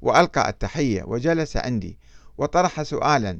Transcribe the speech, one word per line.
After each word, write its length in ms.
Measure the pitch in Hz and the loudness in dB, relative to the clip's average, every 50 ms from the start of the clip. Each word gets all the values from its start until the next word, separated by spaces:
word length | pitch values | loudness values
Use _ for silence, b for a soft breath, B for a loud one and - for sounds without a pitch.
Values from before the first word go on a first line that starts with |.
وألقى 480 | - 123 - 151 175 - - 143 - - | 0 2 4 4 4 4 2 0 -2 -2
التحية 540 | - - 107 98 - 160 143 135 139 90 73 | -2 -4 -6 -6 -4 -2 -2 0 -2 -2 -4
وجلس 540 | - 110 120 127 165 165 160 - - - | -4 -6 -2 0 0 0 0 -2 -2 -4
عندي 400 | 117 - 127 120 107 90 87 - b b b b b b b b | -4 -4 -2 -4 -4 -4 -6 -10 b b b b b b b b
وطرح 460 | - 139 147 - 175 180 170 - 156 151 | -6 -4 0 2 4 4 4 2 -2 -6
سؤالا 560 | - 151 - 131 143 151 131 107 95 87 | -4 -4 0 2 2 2 2 2 -2 -4